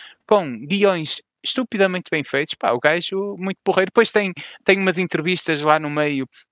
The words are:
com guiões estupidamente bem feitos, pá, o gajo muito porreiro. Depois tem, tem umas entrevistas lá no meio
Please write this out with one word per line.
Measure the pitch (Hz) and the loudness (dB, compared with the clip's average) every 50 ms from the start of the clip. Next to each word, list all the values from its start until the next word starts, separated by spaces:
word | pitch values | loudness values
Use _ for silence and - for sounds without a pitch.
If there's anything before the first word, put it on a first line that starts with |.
| - - - _ _ | -20 -20 -20 _ _
com | - 214 202 175 139 120 110 135 | 2 2 2 2 0 -6 -8 -6
guiões | 143 196 196 202 196 185 165 156 - - - _ _ _ _ | -4 -2 2 2 2 2 0 -4 -6 -8 -10 _ _ _ _
estupidamente | - - - - 254 - - 196 196 190 180 180 - - | -8 -6 -4 -4 -4 -4 0 2 2 2 0 -4 -6 -4
bem | 175 156 | -4 -4
feitos, | 139 - - 139 151 - - | -4 -2 -2 -4 -4 -4 -6
pá, | - - - 120 | -4 0 0 0
o | 123 | 2
gajo | - 147 160 175 165 - 196 190 202 202 196 180 | 2 2 2 2 -2 -4 -6 -6 -6 -6 -8 -8
muito | 185 196 190 _ - | -8 -8 -8 _ -2
porreiro. | 196 185 190 190 185 | 0 0 2 0 2
Depois | - 233 226 - | 4 2 2 4
tem, | - 214 202 185 175 - - - - - - | 4 2 0 0 -4 -8 -14 -18 -16 -6 2
tem | - 190 196 | 2 2 4
umas | 190 190 170 175 | 4 0 0 0
entrevistas | 185 - - 165 151 185 180 165 - 165 160 143 | -2 -2 -2 -4 -2 -2 -2 -2 -2 -2 -2 0
lá | 147 156 151 156 | 4 4 4 4
no | 156 147 | 2 -2
meio | 147 151 151 147 143 135 131 - _ - _ _ | -2 -2 -2 0 0 -4 -6 -6 _ -20 _ _